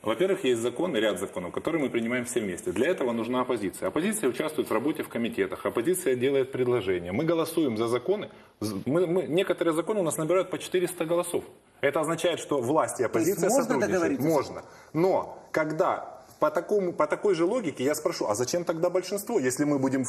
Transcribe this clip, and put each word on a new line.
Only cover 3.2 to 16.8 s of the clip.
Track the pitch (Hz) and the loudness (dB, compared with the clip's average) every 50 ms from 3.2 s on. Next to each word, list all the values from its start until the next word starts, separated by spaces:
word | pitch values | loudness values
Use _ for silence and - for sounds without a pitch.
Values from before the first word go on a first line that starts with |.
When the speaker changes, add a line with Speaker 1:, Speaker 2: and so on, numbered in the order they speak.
| 117 117 127 127 | -2 -2 0 -2
Speaker 1:
оппозиция. | 123 123 127 110 101 90 - - 87 92 | 0 0 -2 -2 -2 -4 -4 -4 -6 -2
Оппозиция | 92 151 165 214 214 214 - 127 | -2 0 -2 -2 -2 0 0 0
участвует | 117 - 156 151 - - 113 - | 0 0 -4 -4 -2 -2 -2 0
в | 117 | 0
работе | 110 113 147 156 - 110 | 0 0 0 -2 -2 -6
в | - | -6
комитетах, | - 117 117 110 - - 98 92 90 - - | -4 -4 -4 -2 0 0 0 -2 -2 -4 -4
оппозиция | 104 98 123 117 151 180 180 - 135 131 | -2 0 0 2 2 0 2 2 0 0
делает | 127 120 139 139 139 131 127 - | 2 2 2 2 2 2 0 0
предложения. | 131 127 120 123 120 95 95 92 90 85 87 | 0 2 2 2 2 2 0 0 0 0 -2
Мы | 92 117 165 | -2 0 2
голосуем | 160 170 165 160 160 - 175 160 135 113 | 2 2 2 0 0 2 2 2 2 2
за | 107 117 117 | 0 0 2
законы. | 120 131 - - 190 214 - - - - - - _ _ | 0 0 2 0 -2 -2 -2 -10 -12 -20 -20 -20 _ _
З-, | 107 110 104 98 - | -6 -4 -4 -4 -2
мы, | 123 139 170 185 | 0 2 2 2
мы, | 160 170 185 160 | 2 0 -2 0
некоторые | 113 143 175 196 - 175 - 175 170 160 | 0 0 0 0 0 0 0 2 0 2
законы | 160 170 - 220 208 | 0 0 -2 0 0
у | 180 | 0
нас | 156 139 | 0 -2
набирают | - 160 156 175 190 175 185 | -2 0 2 2 2 2 0
по | - | -4
четыреста | 151 - - - 185 180 170 - - 170 | -8 -8 -2 -2 0 0 0 -2 -4 -2
голосов. | 160 175 170 175 - - - - - - - _ _ _ - | 0 0 0 0 0 -2 -4 -4 -6 -18 -20 _ _ _ 0
Это | - 139 135 170 | 0 2 2 2
означает, | 156 151 165 160 - 180 160 - | 0 0 -2 0 2 0 0 0
что | - - 151 139 | -2 -2 0 0
власть | 120 120 156 156 131 117 - - | 2 2 2 2 2 2 0 -2
и | 120 | -2
Speaker 2:
То | |
есть | 107 | 0
Speaker 1:
оппозиция | 107 - 165 160 202 - 170 185 | 2 2 2 2 2 2 2 4
Speaker 2:
можно | 233 277 254 | 4 4 4
Speaker 1:
сотрудничают. | 220 254 - 208 - | 2 2 0 2 2
Speaker 2:
договориться? | - 185 165 160 143 120 127 | 2 0 2 0 0 0 2
Speaker 1:
Можно. | 160 165 143 123 - 87 82 - - - - - - - | 2 2 2 2 0 -8 -12 -14 -16 -20 -20 -20 -6 0
Но | 151 170 190 170 110 85 - - - - - | 2 2 4 4 2 0 -4 -12 -16 -18 -2
когда | - 160 156 156 156 151 185 151 110 - - - - - - - - - | 0 0 0 0 0 2 2 2 2 -2 -4 -12 -14 -18 -20 -20 -4 0
по | - 151 | 0 2
такому, | 147 175 170 - 214 208 | 2 0 0 2 0 2